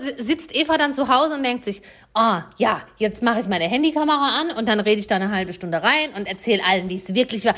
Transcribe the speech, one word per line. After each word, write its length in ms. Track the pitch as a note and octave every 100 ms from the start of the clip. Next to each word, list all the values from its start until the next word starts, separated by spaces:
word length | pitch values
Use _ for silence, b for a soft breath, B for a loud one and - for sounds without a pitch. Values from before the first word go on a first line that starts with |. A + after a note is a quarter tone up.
si-, 220 | C4 C#4
sitzt 320 | A3+ D#4+ -
Eva 240 | - D#4 D#4+
dann 160 | D4
zu 140 | C#4 C4+
Hause 260 | B3+ D#4
und 80 | D4
denkt 220 | C4 B3
sich, 180 | G#3 G3 B B B
"Oh, 240 | G#3+ A3+ F3+ - -
ja, 240 | A3 - - -
jetzt 240 | G#3+ G#3
mache 180 | A#3+ A3+
ich 80 | F#3+
meine 160 | F3+
Handykamera 720 | E3+ B3 D#4 D4+ D4+ D4 C#4 A#3+
an 100 | E4
und 160 | A#3+ A#3
dann 100 | G#3+
rede 220 | G#3 G#3+
ich 60 | G3
da 80 | G3
eine 140 | G3
halbe 200 | G3+ F#3
Stunde 300 | F3 F3+ E3
rein 300 | G3 D4 D4+ G3+
und 100 | G3+
erzähl 320 | F#3+ - G3+
allen, 280 | F3+ F#3+ F#3
wie 60 | F#3
es 180 | -
wirklich 300 | F#3+ B3+ A3
war." 100 | A3